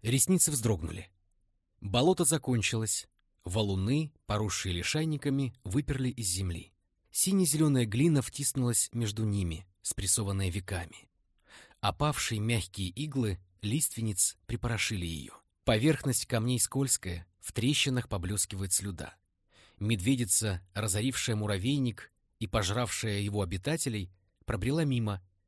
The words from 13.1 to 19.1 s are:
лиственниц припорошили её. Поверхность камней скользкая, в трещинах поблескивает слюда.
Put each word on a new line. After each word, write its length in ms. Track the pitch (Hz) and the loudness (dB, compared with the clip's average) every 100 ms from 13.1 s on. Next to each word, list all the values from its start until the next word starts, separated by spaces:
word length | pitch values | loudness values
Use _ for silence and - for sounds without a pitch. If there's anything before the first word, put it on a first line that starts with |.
| 135 110 90 _ _ | -2 -2 -2 _ _
лиственниц 760 | 104 139 - - 113 95 - - _ | -2 0 0 -2 -4 0 0 -2 _
припорошили 600 | - 120 110 - 104 87 | -4 -2 -2 -2 -2 -4
её. 260 | 80 67 - _ _ | -6 -10 -16 _ _
Поверхность 600 | - 110 139 151 135 123 - | 2 4 4 2 0 -2 -2
камней 340 | 120 117 123 | -2 0 0
скользкая, 640 | - 135 135 - 92 85 - _ | 0 0 0 0 -2 -8 -10 _
в 120 | - | -8
трещинах 560 | - 117 147 131 127 113 | 0 2 2 2 0 -2
поблескивает 640 | 101 87 104 - 98 95 | -4 -2 -2 -2 -4 -2
слюда. 420 | - 101 87 76 | 0 -2 -8 -10